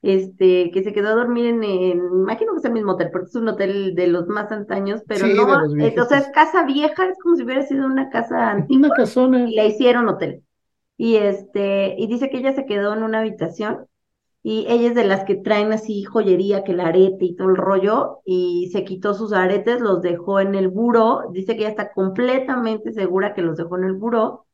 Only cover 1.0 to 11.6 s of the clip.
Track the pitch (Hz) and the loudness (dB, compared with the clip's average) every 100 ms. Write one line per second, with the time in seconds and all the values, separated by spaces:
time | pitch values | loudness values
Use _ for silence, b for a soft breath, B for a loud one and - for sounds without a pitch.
1 | 202 220 240 240 240 233 214 185 185 175 | 0 0 0 0 0 0 0 0 0 0
2 | 180 180 190 226 440 339 254 226 208 185 | 0 0 0 -2 -2 -2 -2 -2 -2 -2
3 | - 185 - 240 226 202 190 202 196 170 | -2 -6 -6 -4 -4 -2 -2 -2 -4 0
4 | 180 175 175 208 208 214 208 196 196 214 | 2 0 -2 -6 -6 -8 -6 -6 -4 -6
5 | - 208 190 202 208 - 151 147 151 - | -6 -2 2 4 4 4 2 2 0 2
6 | 480 277 277 - 320 359 294 277 302 311 | 2 2 2 2 4 4 0 0 -2 0
7 | 370 370 339 330 240 262 269 269 269 269 | -2 -2 0 0 2 -2 -2 -2 0 -2
8 | 269 240 233 247 233 202 147 262 294 269 | -2 -4 -4 -2 0 0 2 4 6 4
9 | 226 - 254 254 240 220 214 214 254 240 | 2 4 4 4 2 2 2 4 4 4
10 | 220 175 151 - _ _ _ _ _ _ | 0 -2 -4 -8 _ _ _ _ _ _
11 | 233 220 202 190 - 202 | 2 2 2 -2 -6 -4